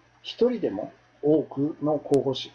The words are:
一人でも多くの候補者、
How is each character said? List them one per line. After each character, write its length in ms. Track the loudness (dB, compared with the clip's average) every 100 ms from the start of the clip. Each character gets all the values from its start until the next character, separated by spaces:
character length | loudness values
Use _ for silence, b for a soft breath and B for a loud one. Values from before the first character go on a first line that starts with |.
| _ _
一 260 | -16 0 0
人 100 | 2
で 120 | -2
も 200 | -4 -8 -14 _ _
多 220 | 2 2
く 340 | 2 -2 -4 -2
の 160 | -2 -2
候 220 | 2 2
補 100 | 2
者、 160 | -4 -8